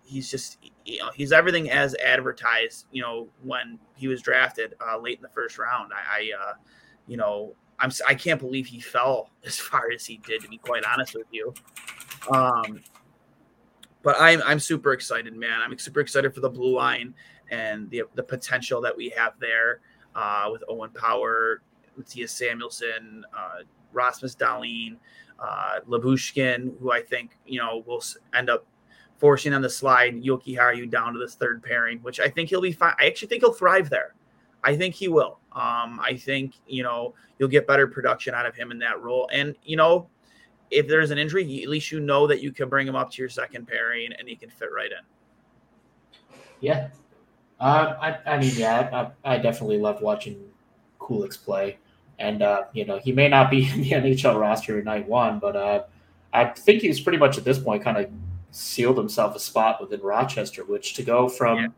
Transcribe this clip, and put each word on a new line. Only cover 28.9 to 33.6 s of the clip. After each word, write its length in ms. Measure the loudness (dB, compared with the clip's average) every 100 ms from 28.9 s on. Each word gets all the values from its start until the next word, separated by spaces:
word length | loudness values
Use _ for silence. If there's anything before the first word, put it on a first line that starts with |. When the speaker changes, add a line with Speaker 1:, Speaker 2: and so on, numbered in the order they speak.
| _ _ _
Speaker 1:
forcing 340 | 6 6 4
on 80 | 0
the 80 | 0
slide 540 | -2 4 6 6 2
Jokiharju 680 | -2 -2 -2 2 2 2 -2
down 220 | -2 -2
to 60 | -6
this 160 | -8
third 280 | -4 -4 -4
pairing, 360 | -2 -2 -2 -4
which 220 | -10 -2
I 80 | -2
think 200 | -2 -2
he'll 120 | 0
be 120 | -2
fine. 220 | 2 0 4
I 80 | 2
actually 220 | 0 -6
think 140 | 4
he'll 100 | 4
thrive 380 | 4